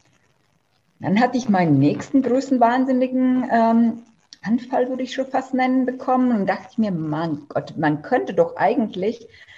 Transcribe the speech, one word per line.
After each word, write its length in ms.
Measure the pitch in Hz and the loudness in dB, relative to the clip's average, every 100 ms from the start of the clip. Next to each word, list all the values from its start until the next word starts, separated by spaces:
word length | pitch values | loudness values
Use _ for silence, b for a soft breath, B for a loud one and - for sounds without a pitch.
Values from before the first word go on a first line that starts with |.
| _ _ _ _ _ _ _ _ _ _ | _ _ _ _ _ _ _ _ _ _
Dann 180 | - 196 | -2 2
hatte 200 | 247 254 | 2 0
ich 100 | 220 | 0
meinen 300 | 190 170 139 | 2 4 4
nächsten 420 | 143 - - 277 | 4 2 0 0
größten 400 | 254 254 269 254 | 2 0 0 2
wahnsinnigen, 880 | 233 254 262 254 254 254 254 254 - | 4 4 0 0 0 0 0 0 0
ähm, 520 | 233 226 226 233 - - _ _ - | 2 4 4 2 0 -10 _ _ -12
Anfall, 480 | 190 240 - 254 254 | -2 -2 -2 -2 -2
würde 120 | 254 | -4
ich 120 | 262 | -6
schon 120 | 269 262 | -6 -4
fast 280 | 269 262 | -4 -4
nennen, 320 | 254 254 262 254 | -2 0 0 0
bekommen 460 | 254 - 254 254 | -4 -2 0 2
und 140 | 226 196 | 2 0
dachte 220 | 208 - | -4 -6
ich 80 | - | -4
mir, 120 | 214 | -2
mein 520 | 175 156 151 165 147 - | -2 -4 -4 -4 -6 -6
Gott, 260 | - - 135 | -8 -6 -2
man 240 | 147 151 | -2 -2
könnte 320 | - 254 392 | -2 -2 0
doch 220 | 175 170 - | 0 0 0
eigentlich 720 | 180 262 220 185 196 240 - b b | 0 0 -2 -4 -6 -6 -12 b b